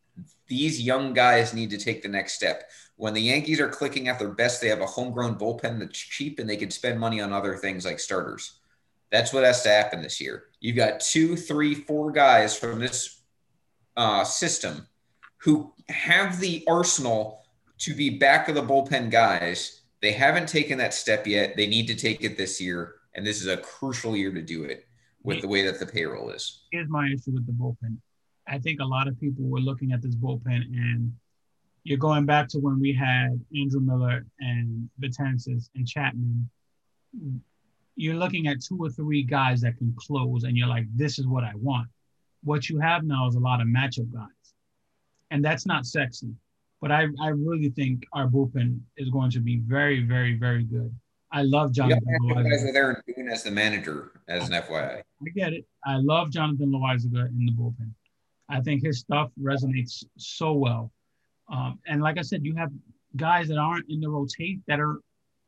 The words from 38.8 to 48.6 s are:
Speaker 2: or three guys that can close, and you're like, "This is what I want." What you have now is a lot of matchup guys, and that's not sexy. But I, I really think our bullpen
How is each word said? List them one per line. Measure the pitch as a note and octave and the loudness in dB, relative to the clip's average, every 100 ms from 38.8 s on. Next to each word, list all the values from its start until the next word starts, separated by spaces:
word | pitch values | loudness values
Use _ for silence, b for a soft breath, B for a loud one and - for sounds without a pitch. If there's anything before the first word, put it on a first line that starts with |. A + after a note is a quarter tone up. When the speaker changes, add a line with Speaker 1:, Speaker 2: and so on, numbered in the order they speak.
Speaker 2:
or | D#3+ | -6
three | B2 D3+ D3 | -4 -2 0
guys | B2+ C#3+ C3 B2 | 0 2 2 2
that | A#2 A#2+ | 0 0
can | A#2 A#2 | -2 -4
close, | - C#3 B2 A#2+ | -4 -2 0 -2
and | B2 A#2+ | 0 0
you're | B2 | 2
like, | A#2 A2 A#2 | 0 -2 -2
"This | D3 C3 | -2 -2
is | B2+ | -2
what | B2+ | 0
I | A2 G#2 | -2 -4
want." | C3+ A#2+ A#2+ _ _ _ _ _ | -2 -2 -4 _ _ _ _ _
What | D3 D3 C#3 | -2 -2 -2
you | D#3 | 0
have | E3 E3+ | 2 2
now | D#3+ C3 B2+ | 2 2 2
is | A#2+ | 2
a | |
lot | B2+ B2 | 2 2
of | A2+ | 2
matchup | B2 C3+ B2+ A#2 | 2 0 -2 -6
guys, | A2+ G#2 _ _ _ _ _ _ _ _ _ - | -8 -14 _ _ _ _ _ _ _ _ _ -4
and | C#3+ | 0
that's | D3+ C#3+ F#3 | 2 0 0
not | D#3 B2 | -2 -2
sexy. | D#3 B2+ - A#2 A2+ _ _ _ _ | -2 -4 -6 -12 -14 _ _ _ _
But | D3 | 2
I, | D3+ D3+ C#3+ | 2 2 0
I | D#3 | -2
really | D3 D#3 E3 D3 | 0 0 0 -2
think | B2 C3 B2+ - | 0 0 -2 -4
our | D3 B2+ | -2 2
bullpen | C3+ C3 C3+ | 2 2 0